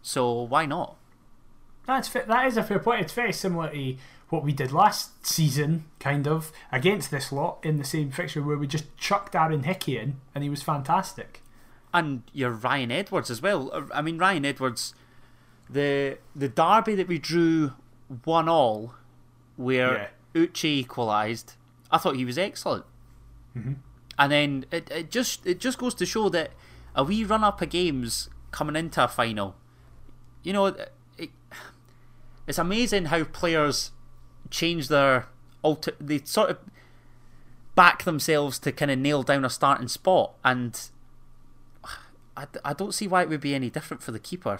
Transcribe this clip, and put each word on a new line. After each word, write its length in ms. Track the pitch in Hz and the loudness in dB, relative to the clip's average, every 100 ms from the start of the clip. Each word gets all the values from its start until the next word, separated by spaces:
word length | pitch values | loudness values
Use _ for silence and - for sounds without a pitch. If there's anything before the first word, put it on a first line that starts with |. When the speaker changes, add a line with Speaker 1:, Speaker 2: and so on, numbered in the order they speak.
Speaker 1:
So 400 | - - 123 120 | -6 0 2 0
why 240 | 120 139 160 | 0 0 2
not? 280 | 160 - - - - - - - - - - - | -2 -4 -10 -20 -20 -20 -20 -20 -20 -20 -18 -2
Speaker 2:
That's 200 | 262 262 | -2 0
fa-, 180 | 247 214 | -6 2
that 180 | 233 262 | 2 4
is 100 | 226 | 0
a 60 | |
fair 160 | 175 196 | 0 0
point. 240 | 226 233 | 2 2
It's 120 | 185 | 0
very 200 | - 233 | 0 -2
similar 380 | - 190 170 156 | 0 -2 -2 -4
to 240 | 147 135 131 - - - | -4 -6 -6 -12 -20 -4
what 140 | 165 | -2
we 100 | 143 | 0
did 180 | 139 131 | 0 0
last 540 | 147 208 - - - - | 6 4 4 -8 -8 -4
season, 600 | - 156 131 147 165 156 - | 2 2 4 0 0 -4 -8
kind 280 | 139 143 143 | -2 0 2
of, 240 | 160 156 - - | 0 -2 -16 -6
against 380 | 127 156 202 135 | 2 2 2 -2
this 220 | 139 - | -6 -4
lot 260 | 139 170 - | -4 -4 -4
in 140 | 165 151 | -2 -2
the 60 | |
same 280 | 135 160 147 | 0 -2 -2
fixture 320 | 131 151 156 | -4 -6 -4
where 140 | 143 147 | -2 -2
we 80 | 143 | -2
just 280 | 151 - - | -4 -6 -8
chucked 400 | - 196 - 180 | 0 0 0 0
Aaron 280 | 160 156 | 2 2
Hickey 340 | 131 - - 120 | 0 -2 -2 -2
in 200 | 117 135 - 143 | -4 -6 -10 -6
and 80 | |
he 80 | 143 | -4
was 100 | 143 | -4
fantastic. 800 | - 147 135 175 - - 107 - - - - - - | -2 -4 2 0 0 -10 -16 -18 -20 -20 -20 -20 -2
Speaker 1:
And 300 | 175 160 131 - | -2 0 -4 -8
your 200 | 143 127 | -2 -2
Ryan 400 | 113 123 139 123 | 0 0 0 0
Edwards 400 | 135 202 185 123 | -4 -2 -4 -4
as 100 | 117 | -2
well. 300 | 170 190 135 | 0 0 -2
Uh, 80 | 160 139 | -6 -6
I 120 | - | -4
mean, 160 | 151 165 | -4 0
Ryan 260 | 185 185 143 | 2 2 -2
Edwards, 480 | 139 131 117 - - - - - - - - - | -2 -4 -4 -10 -12 -20 -20 -20 -20 -20 -20 -8
the, 520 | 127 143 139 139 - - 147 | -2 0 0 -2 -4 -14 -6
the 120 | 139 | -4
derby 460 | 117 165 214 220 | 2 6 6 4
that 140 | 202 175 | 0 0
we 100 | 170 | -2
drew 560 | - 170 165 165 147 - - - - 127 | 0 2 4 4 0 -2 -20 -20 -16 -10
one 240 | 160 165 160 | 0 2 4
all, 460 | 165 123 107 113 - - - - _ _ - | 4 4 2 -6 -16 -20 -20 -20 _ _ -8
where 560 | 127 127 127 127 101 - _ 165 | 0 2 2 0 -4 -14 _ 0
Speaker 2:
Yeah. 60 | 170 | 0
Speaker 1:
Uche 200 | - 160 | 2 0
equalised, 880 | 143 123 - 113 104 107 113 - - - - - | 0 -2 -2 0 2 0 -4 -10 -20 -20 -20 0
I 80 | 160 | 2
thought 180 | 185 135 | 2 0
he 100 | 127 | -2
was 120 | 123 | -2
excellent. 480 | 190 - - 117 - - - - - - - 120 | -4 -4 -4 -4 -6 -20 -20 -20 -20 -20 -16 -10
Speaker 2:
Mm-hmm. 160 | 110 139 - - - - | -8 -8 -12 -20 -18 0
Speaker 1:
And 120 | 143 | 4
then 340 | 147 147 139 131 | 4 2 -2 -4
it, 200 | 165 160 | -8 -6
it 180 | 156 165 | -10 -4
just, 340 | 233 247 - - | -2 -2 -4 -4
it 120 | 180 | -2
just 200 | 262 247 | -2 -2
goes 160 | 247 - | -6 -2
to 100 | 180 | -2
show 240 | 220 208 | 0 0
that 220 | 170 156 - - - - - | 0 -4 -10 -20 -20 -8 -2
a 80 | |
wee 200 | 139 214 | 0 0
run-up 400 | 208 220 208 202 | 0 2 2 0
of 60 | 160 | -4
games 580 | 170 180 135 120 - - - - | 0 0 0 -4 -6 -8 -14 -14
coming 240 | - 151 151 | -6 -4 -2
into 280 | 165 - | -4 2
a 40 | 123 | 2
final, 480 | - 117 107 98 - - - - - - - - - | 2 -2 0 -6 -8 -20 -20 -20 -20 -20 -20 -20 -12
you 100 | 170 | -4
know, 140 | 202 196 | 2 2
it, 640 | - - - - - 170 - - - - - - - - - - - - | 0 -12 -16 -20 -16 -16 -16 -20 -20 -20 -20 -20 -20 -20 -20 -20 -16 -6
it's 140 | 151 | -2
amazing 460 | 170 208 240 202 160 | 0 0 2 2 2
how 180 | 165 | 0
players 680 | 156 - 175 160 147 135 - - - - - - - | 0 -2 0 2 2 0 -4 -10 -20 -20 -20 -20 -10
change 360 | - 170 170 135 | -2 -2 -2 2
their 400 | 151 139 127 - - - - | 4 6 4 0 -18 -20 -2
alter-, 340 | 156 147 - - | 0 0 -4 -8
they 200 | 143 151 | -4 -4
sort 260 | - - - | -2 0 2
of 80 | - - - - - - - - - - - - - | 0 -10 -20 -20 -20 -20 -20 -20 -20 -20 -20 0 8
back 280 | 180 - | 8 8
themselves 540 | - 156 - 151 143 123 | -2 -2 2 2 2 -2
to 140 | - | -6
kinda 240 | 139 147 131 | -2 0 2
nail 260 | 139 147 | 2 2
down 240 | 127 139 131 | 2 2 2
a 40 | |
starting 380 | - 139 139 117 | 2 2 2 0
spot, 460 | - - 180 110 - | -2 4 4 4 0
and 460 | 131 127 120 - - - - - - - - - - - - - - - - - | 0 0 -4 -8 -14 -18 -20 -20 -20 -20 -20 -20 -20 -20 -16 -16 -16 -20 -18 -14
I, 120 | 143 - - | -12 -8 -6
I 80 | |
don't 200 | 147 202 - | -4 -4 -4
see 120 | 202 | 2
why 140 | 185 | 2
it 80 | 175 | 2
would 120 | 156 | 0
be 120 | 143 | 0
any 160 | 139 123 | 0 -2
different 320 | 151 - 151 | -4 -10 -12
for 100 | - | -10
the 60 | 110 | -10
keeper, 380 | - 180 120 98 | -10 -8 -4 -6